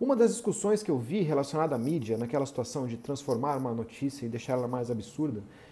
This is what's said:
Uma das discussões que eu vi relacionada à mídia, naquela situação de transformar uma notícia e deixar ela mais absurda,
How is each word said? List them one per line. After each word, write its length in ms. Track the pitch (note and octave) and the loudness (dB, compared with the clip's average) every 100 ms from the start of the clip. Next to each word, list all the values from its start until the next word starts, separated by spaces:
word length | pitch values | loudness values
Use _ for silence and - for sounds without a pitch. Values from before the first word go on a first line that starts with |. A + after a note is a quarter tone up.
Uma 160 | B3+ C4 | 2 6
das 160 | A3+ | 6
discussões 500 | - - - G3+ G#3 | 4 -2 0 2 2
que 80 | G#3 | 2
eu 80 | C#3 | 0
vi 220 | A#2 G3+ | 0 0
relacionada 560 | D#3+ C#3 - D#3 D#3 C3 | 2 2 2 0 0 0
à 20 | |
mídia, 400 | A#2+ E3 A2 A2+ | 0 0 0 0
naquela 260 | A#2+ C#3+ | 0 0
situação 400 | C3+ C3+ A#2 C#3+ | 0 -2 -4 -4
de 120 | B2+ A#2 | -4 -4
transformar 600 | - C#3 - A#2+ C#3 C#3 | -6 -6 -2 0 0 0
uma 160 | C3 | -2
notícia 540 | A#2 A2+ - C#3 C3+ A#2 | -2 -6 -4 -4 -4 -6
e 20 | |
deixar 260 | A#2 - | -6 -2
ela 120 | B2+ A#2+ | 0 0
mais 240 | B2 A#2 | -2 -2
absurda, 540 | A2+ G#2+ - D3+ G#2+ G2+ - - | -4 -6 -4 -2 -4 -10 -16 -20